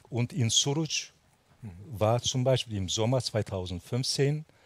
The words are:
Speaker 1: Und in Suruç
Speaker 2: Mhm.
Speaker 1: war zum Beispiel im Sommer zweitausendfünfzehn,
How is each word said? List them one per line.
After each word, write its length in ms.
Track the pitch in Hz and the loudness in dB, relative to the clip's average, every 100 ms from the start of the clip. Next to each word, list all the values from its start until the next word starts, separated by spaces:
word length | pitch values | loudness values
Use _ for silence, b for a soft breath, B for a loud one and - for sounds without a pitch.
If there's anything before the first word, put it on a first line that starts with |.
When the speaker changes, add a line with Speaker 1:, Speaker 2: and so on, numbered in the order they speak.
| B | B
Speaker 1:
Und 240 | 120 120 | -2 0
in 180 | 180 113 | 0 2
Suruç 640 | - 143 143 156 - - _ _ _ _ _ 107 | 2 2 0 0 -4 -6 _ _ _ _ _ -14
Speaker 2:
Mhm. 340 | 87 104 107 | -14 -10 0
Speaker 1:
war 200 | 107 120 | 2 2
zum 240 | - 127 | 0 0
Beispiel 320 | 127 127 - 104 | 2 2 0 -4
im 120 | 92 | -2
Sommer 320 | - 113 135 | 0 2 2
zweitausendfünfzehn, 1200 | - 110 - 98 90 90 - 123 135 - 139 151 156 b | 0 -2 -2 -4 -4 -8 -4 -4 0 2 2 0 -6 b